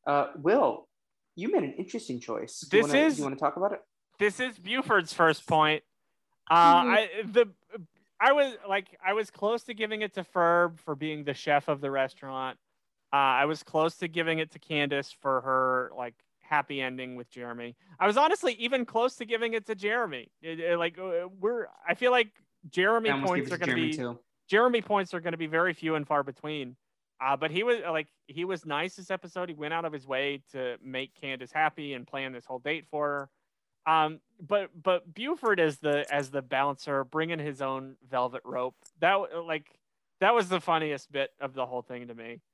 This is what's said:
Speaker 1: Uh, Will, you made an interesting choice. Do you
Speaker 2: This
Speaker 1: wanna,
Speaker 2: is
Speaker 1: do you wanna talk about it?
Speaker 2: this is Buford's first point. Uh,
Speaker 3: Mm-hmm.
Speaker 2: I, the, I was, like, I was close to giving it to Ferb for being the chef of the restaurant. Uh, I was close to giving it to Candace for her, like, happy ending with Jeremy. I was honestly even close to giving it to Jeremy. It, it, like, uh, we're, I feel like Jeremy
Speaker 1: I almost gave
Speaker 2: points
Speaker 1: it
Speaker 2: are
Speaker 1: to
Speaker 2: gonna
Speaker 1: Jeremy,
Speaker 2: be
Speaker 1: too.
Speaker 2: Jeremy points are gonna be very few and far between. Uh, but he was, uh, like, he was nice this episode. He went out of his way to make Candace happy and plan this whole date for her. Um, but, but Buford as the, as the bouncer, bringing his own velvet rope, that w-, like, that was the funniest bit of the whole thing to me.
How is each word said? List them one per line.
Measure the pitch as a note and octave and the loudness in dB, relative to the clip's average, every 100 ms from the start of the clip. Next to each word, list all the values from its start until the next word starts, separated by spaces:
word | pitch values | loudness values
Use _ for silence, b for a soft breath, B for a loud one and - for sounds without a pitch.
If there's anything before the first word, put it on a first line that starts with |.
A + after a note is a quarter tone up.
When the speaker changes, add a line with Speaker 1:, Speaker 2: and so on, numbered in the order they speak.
| - | 0
Speaker 1:
Uh, | C#3+ - - | 0 0 -2
Will, | D3+ B3 D3+ G#2+ - _ _ _ _ - | 2 4 2 0 -12 _ _ _ _ -8
you | G#3+ | -2
made | F#4 | 0
an | C#3 - | -2 -6
interesting | F#3 A#3 - B2 | -8 -8 -8 -10
choice. | - A2 A#2+ - | -6 -8 -8 -12
Do | D3+ G#3 | 2 4
you | |
Speaker 2:
This | A3+ | 4
Speaker 1:
wanna, | C4+ D#4+ | 4 4
Speaker 2:
is | |
Speaker 1:
do | C4+ | 2
you | |
wanna | C#3 C3+ | -4 -2
talk | D3 E3+ | -2 0
about | G3+ | -4
it? | G3+ _ _ _ _ | -4 _ _ _ _
Speaker 2:
this | G#3 G3 | -2 0
is | B3+ G#3+ | -6 -6
Buford's | F#3 B3 - G#3 E3 | -4 -4 2 2 2
first | - E3 D3+ - | 4 4 4 0
point. | D#3+ D3+ D3+ _ _ _ _ _ _ - | 4 4 2 _ _ _ _ _ _ 4
Uh, | E3 E3+ F3 | 8 8 8
Speaker 3:
Mm-hmm. | E3+ | 6
Speaker 2:
I, | G3+ G#3 G3 | 2 2 -6
the, | A3 A3 A3 _ _ G#3+ E3 _ _ _ | 2 2 2 _ _ -18 -18 _ _ _
I | A#3 | 4
was, | C#4+ C#4 G#3+ G3+ | 6 2 -2 -2
like, | G3 F#3+ F3+ | -2 -2 -6
I | F#3 | -2
was | G#3 G#3 | 0 -2
close | - G3+ A#3 | -2 -2 -2
to | - | -4
giving | A3 G#3+ G#3+ | -6 -4 -4
it | G#3 | -4
to | G3 | -6
Ferb | F3+ F#3 E3+ F3 F3 E3 | -4 2 4 6 4 0
for | - | -10
being | C#3 D#3 D3+ | -6 -6 -4
the | C#3+ | -6
chef | C3 - C#3+ D3+ | -4 2 2 2
of | C#3+ | -2
the | C#3+ | -2
restaurant. | C3+ C3+ - C3+ C3 C3 - _ _ _ _ _ | 0 -2 -4 -10 -6 -6 -8 _ _ _ _ _
Uh, | C#3+ | 2
I | C3+ C3 C#3+ | 4 4 2
was | D#3 | -2
close | - D#3 E3 - | -2 0 0 -2
to | E3+ | -6
giving | E3 E3 D#3+ | -2 -2 -2
it | D#3+ | -4
to | - | -10
Candace | _ D3 C#3+ C#3+ C3+ | _ -2 0 -2 -4
for | - C#3 C3 | -6 -2 0
her, | B2+ C3 C3 B2+ B2 - | 2 2 2 0 -2 -8
like, | B2 _ _ _ | -10 _ _ _
happy | _ D3+ C#3+ C#3 | _ -2 0 -6
ending | C3 B2+ B2+ B2 | -6 -6 -10 -12
with | A#2+ | -14
Jeremy. | B2+ A#2+ A#2+ A#2+ - b E3 | -14 -12 -10 -12 -16 b 0
I | F#3+ | 2
was | G#3+ | 4
honestly | D#4 G4+ F4+ | 4 2 0
even | A3+ A#3 C4 | -2 -2 -2
close | A#3 A3+ B3+ - | 0 0 0 -2
to | |
giving | A3+ A3+ A#3 | -6 -4 -2
it | A3+ G#3+ | -4 -6
to | |
Jeremy. | G#3 G#3 A#3 G#3+ C3 - _ | -6 -2 -2 -2 -6 -12 _
It, | D#3+ D#3+ | -12 -6
it, | E3 E3+ | -2 0
like, | E3+ E3+ | 0 -4
uh, | F#3 E3+ F3+ F#3+ | -4 -4 -4 -4
we're, | G3+ A#3+ - - E3+ | -2 -2 -6 -10 -4
I | |
feel | - B3 | 0 4
like | B3 A3 _ _ _ D#3+ | 4 2 _ _ _ -6
Jeremy | - F#3+ A#3 A3 | 2 4 4 2
Speaker 1:
I | |
almost | C#3 F#3 | 2 2
gave | F3+ | 0
Speaker 2:
points | C3 | -2
Speaker 1:
it | |
Speaker 2:
are | F3 | -2
Speaker 1:
to | D#3+ | 0
Speaker 2:
gonna | |
Speaker 1:
Jeremy, | B2 D#3+ | 0 0
Speaker 2:
be | D#3 | -2
Speaker 1:
too. | B2 A#2+ _ _ _ | -6 -8 _ _ _
Speaker 2:
Jeremy | G3+ B3 A#3+ | 4 6 2
points | - G#3 F#3 | 2 -2 0
are | F3+ | -6
gonna | E3+ E3 | -6 -6
be | D#3 | -2
very | D#3+ F3+ | 0 0
few | D#3+ D#3+ D#3 | 0 -2 -2
and | C#3+ | 0
far | D3 | -2
between. | C#3+ - D3+ D3+ B2+ B2+ _ _ _ _ | -2 -8 -10 -8 -10 -14 _ _ _ _
Uh, | C3 C3+ | -2 0
but | D#3 | -2
he | E3+ | 0
was, | A#3 A#3 E3 | 0 0 0
uh, | |
like, | D#3+ D#3 _ - | -4 -6 _ -14
he | C#3 | -8
was | F3+ F3+ D#3+ | -6 -6 -4
nice | C#3+ F#3 - | -4 -4 -8
this | F3+ | -8
episode. | F#3 E3+ F#3 F3+ | -8 -8 -10 -10
He | |
went | D3+ D3+ | -8 -6
out | E3 | -4
of | E3 | -4
his | D3+ C3 | -8 -6
way | C3 C#3 C#3+ _ | -2 -2 -4 _
to | C3+ B2+ A#2+ | -8 -8 -8
make | C3 C3 C3+ | -10 -10 -10
Candace | _ C#3 C3 B2+ | _ -10 -10 -6
happy | D#3 D#3 D#3 C#3+ | -2 -2 -2 -10
and | C3 A#2+ | -10 -10
plan | C#3 C3+ | -8 -8
this | B2 | -10
whole | - B2+ | -12 -8
date | C3+ D#3+ - | -6 -6 -6
for | D3+ D3 | -4 -2
her. | C#3+ C#3 _ _ _ _ _ - | -4 -8 _ _ _ _ _ 2
Um, | D#3+ D#3 D#3+ _ _ | 4 2 -2 _ _
but, | D#3 G3+ F#3+ E3+ | -2 -2 -2 -4
but | F#3+ F3+ F3 | 0 0 -2
Buford | F3+ B3+ D#4+ A3+ F#3+ | -8 -6 -2 2 4
as | D#3+ C#3 | 2 2
the, | D3+ D3 C#3+ | 0 0 0
as | C#3+ C3 | -2 -2
the | C#3 | -6
bouncer, | B2+ C3+ C#3+ C3+ D3+ C#3 | -2 0 0 -2 -4 -4
bringing | C3 D#3 D#3+ E3 | -2 -4 -4 -4
his | D3 C3+ | -6 -6
own | C3+ C3+ C3+ C3+ B2+ | -6 -6 -10 -18 _
velvet | C3 B2+ B2+ | -2 -2 -4
rope, | - B2 B2+ _ - _ | -8 -6 -6 _ -20 _
that | E3 | 2
w-, | G3 F#3+ E3 E3 | 2 -2 -8 -6
like, | D#3 C#3+ _ _ _ _ _ | -6 -6 _ _ _ _ _
that | F#3+ | 4
was | A#3 F3+ | 4 2
the | F3+ | -2
funniest | - E3 D#3 C#3 - | 0 0 0 -6 -6
bit | C#3+ C#3 _ | -6 -6 _
of | C#3 | -10
the | C3 B2+ | -6 -6
whole | B2+ | -6
thing | A#2 B2 A#2+ | -8 -14 -12
to | |
me. | A#2 A2+ A#2 _ | -14 -14 -16 _